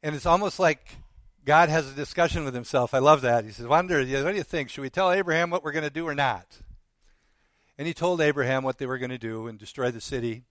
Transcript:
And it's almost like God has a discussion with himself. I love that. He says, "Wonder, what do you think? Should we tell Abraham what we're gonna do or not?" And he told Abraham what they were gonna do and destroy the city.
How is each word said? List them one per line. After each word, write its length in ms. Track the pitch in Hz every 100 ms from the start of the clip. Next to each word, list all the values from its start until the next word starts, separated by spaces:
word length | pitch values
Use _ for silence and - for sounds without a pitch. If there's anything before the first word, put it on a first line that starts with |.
And 120 | 156
it's 120 | 147 170
almost 320 | 175 202 -
like 400 | 180 151 - - - - - _
God 240 | 135 151 170
has 220 | 160 135
a 40 |
discussion 500 | 135 143 - 165 170
with 100 | 143
himself. 400 | 123 120 139 120
I 40 | 135
love 240 | 139 156
that. 220 | 127 120
He 60 | 110
says, 160 | 101 120
"Wonder, 320 | 151 185 160
what 320 | 131 139 147
do 60 | 202
you 60 |
think? 260 | - 170 131
Should 140 | -
we 80 | 135
tell 200 | - 185
Abraham 400 | 185 180 160 175
what 140 | 175
we're 80 | 151
gonna 180 | 151 151
do 160 | 147 165
or 80 |
not?" 440 | 143 139 98 - - - - _ _ _ _ _ _ _ _ _ -
And 80 | 151
he 80 |
told 260 | 160 170 175
Abraham 420 | 151 147 127 131
what 160 | 131 127
they 80 | 131
were 120 | 127
gonna 200 | 127 127
do 280 | 113 113 113
and 120 | 107
destroy 320 | 104 - 123
the 100 | 117
city. 440 | - 131 117 113 123